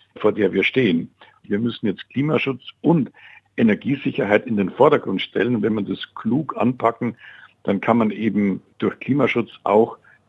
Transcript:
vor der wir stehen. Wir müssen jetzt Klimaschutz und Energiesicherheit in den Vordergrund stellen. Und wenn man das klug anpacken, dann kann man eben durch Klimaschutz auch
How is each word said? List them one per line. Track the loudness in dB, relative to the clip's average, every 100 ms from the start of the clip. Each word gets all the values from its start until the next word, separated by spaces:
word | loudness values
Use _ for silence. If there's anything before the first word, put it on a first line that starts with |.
| _ -2
vor | -2
der | 0 0
wir | 0
stehen. | 0 2 2 0 -4 _ -20 _
Wir | -6 -2
müssen | -2 -4 -4
jetzt | -4 -6
Klimaschutz | -4 -2 0 -2 -6 -12 -4
und | 2 2 0 _ -20 -20 _ 0
Energiesicherheit | 2 2 -2 -2 -2 -2 2 2 2
in | -2
den | -2
Vordergrund | 4 4 4 0 -6
stellen. | -4 -2 0 0
Und |
wenn | 0
man | -2 -4
das | -6 -8
klug | -8 -2 -2 -2 -2
anpacken, | -2 0 -2 -2 -6 -8 -18 -20 -20 _
dann | -4 -2
kann | 2 2
man | 2
eben | 0 -2 0 0 -2 _ -4
durch | -4 -4
Klimaschutz | -4 0 0 0 -4 -6
auch | 2 2 2 -2 _ _